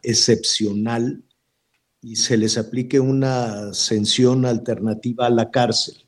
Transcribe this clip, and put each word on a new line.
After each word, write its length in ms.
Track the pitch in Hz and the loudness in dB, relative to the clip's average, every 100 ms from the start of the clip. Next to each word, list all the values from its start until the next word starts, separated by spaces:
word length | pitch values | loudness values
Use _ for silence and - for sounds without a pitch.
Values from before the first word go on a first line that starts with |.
excepcional 1160 | 120 113 - 110 - - 107 104 117 117 123 - - _ _ _ _ _ _ _ | -2 0 4 2 0 -2 -2 -2 -2 -2 -4 -6 -14 _ _ _ _ _ _ _
y 140 | 117 107 | -10 -4
se 220 | - 113 | 0 2
les 200 | 110 117 | 2 0
aplique 420 | 104 127 127 139 | -4 -6 0 2
una 760 | 131 135 135 127 117 104 104 | 2 2 0 0 -4 -6 -8
sanción 720 | 92 - 110 104 - 127 131 127 | -6 -2 0 0 4 4 4 2
alternativa 800 | 113 120 110 110 110 123 117 120 | 0 -2 -4 -4 -4 -4 -2 2
a 20 | |
la 220 | 117 113 | 2 2
cárcel. 440 | 135 120 - - - | 2 2 0 -4 -10